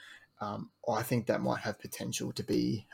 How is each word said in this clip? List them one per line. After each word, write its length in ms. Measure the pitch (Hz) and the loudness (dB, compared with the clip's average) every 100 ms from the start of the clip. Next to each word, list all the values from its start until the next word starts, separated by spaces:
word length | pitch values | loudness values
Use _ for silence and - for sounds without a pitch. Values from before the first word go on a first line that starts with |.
| - - - _ | -18 -20 -20 _
um, 300 | 104 104 - - - | -6 -6 -8 -6 0
I 160 | 110 | 0
think 240 | 113 120 - | 2 2 4
that 140 | - | 2
might 200 | 127 120 | 2 0
have 200 | 117 101 | 0 -4
potential 500 | - - 113 - 123 | -8 -6 -4 -4 -4
to 100 | - | -4
be, 440 | 127 120 120 117 - | 0 2 4 0 -4